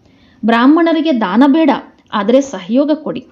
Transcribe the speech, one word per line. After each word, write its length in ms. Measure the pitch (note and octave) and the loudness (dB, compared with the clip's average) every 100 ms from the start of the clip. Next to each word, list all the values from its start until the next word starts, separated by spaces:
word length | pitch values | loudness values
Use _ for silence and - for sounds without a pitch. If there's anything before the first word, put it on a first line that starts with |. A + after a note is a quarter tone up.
| _ _ _ _ G#3+ | _ _ _ _ -2
ಬ್ರಾಹ್ಮಣರಿಗೆ 760 | A#3 C4 E4 E4 D#4+ D#4+ A#3+ | 2 4 4 2 0 -2 -2
ದಾನ 220 | F#3 G#3+ C#4+ | -2 2 2
ಬೇಡ, 220 | D#4+ D4 G#3+ - _ _ | 2 0 -2 -8 _ _
ಆದರೆ 280 | G#3+ G3+ C4 | -6 0 0
ಸಹಯೋಗ 500 | C4+ F#3 F3+ B3+ D4 | 0 -10 -4 -2 0
ಕೊಡಿ. 340 | D4+ B3 - - | -4 -6 -12 -16